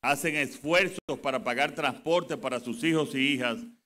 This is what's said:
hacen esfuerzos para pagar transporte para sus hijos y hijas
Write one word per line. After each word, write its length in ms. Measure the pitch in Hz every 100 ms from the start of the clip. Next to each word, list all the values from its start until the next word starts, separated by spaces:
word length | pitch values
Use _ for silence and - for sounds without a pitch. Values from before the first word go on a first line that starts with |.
hacen 360 | 131 143 170 151
esfuerzos 800 | 135 - 143 175 190 - - 131
para 180 | 143 131
pagar 320 | 123 123 147
transporte 640 | 143 147 127 156 175 160 147
para 240 | 131 123
sus 240 | 117 117
hijos 320 | 156 160 147 135
y 160 | 135
hijas 260 | 139 123 117 - -